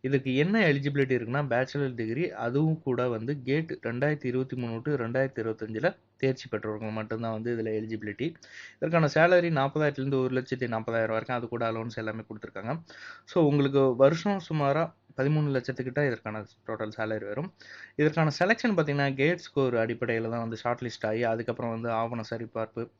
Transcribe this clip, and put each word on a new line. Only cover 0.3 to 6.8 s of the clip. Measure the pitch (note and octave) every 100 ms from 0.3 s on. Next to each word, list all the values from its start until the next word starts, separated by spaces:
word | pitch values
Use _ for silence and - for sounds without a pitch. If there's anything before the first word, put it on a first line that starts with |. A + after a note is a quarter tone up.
| B2+
என்ன | D#3+ A3
எலிஜிபிலிட்டி | F#3 C#3+ C#3 C#3 C3
இருக்குன்னா, | B2+ A2+ C3+ C#3+
பேச்சுலர் | A#2+ B2+ D3 C#3 A#2
டிகிரி, | A2+ A#2+ F3
அதுவும் | G#2 A#2 C3 D#3 D#3+
கூட | C#3 A#2+ B2
வந்து | A2+ A2+ D3
கேட் | B2+ C#3+ E3 -
ரெண்டாயிரத்தி | - A#2+ D3 D3 B2+
இருபத்தி | B2+ C3 B2+
மூணு | A#2+ A2+
to | A2+ C#3+
ரெண்டாயிரத்தி | A#2 B2 C3+ B2+
இருபத்தஞ்சுல | A2+ A2 G#2+ A2 D#3+ - _ _
தேர்ச்சி | C3+ C3 -
பெற்றவர்கள் | - G#2+ G#2+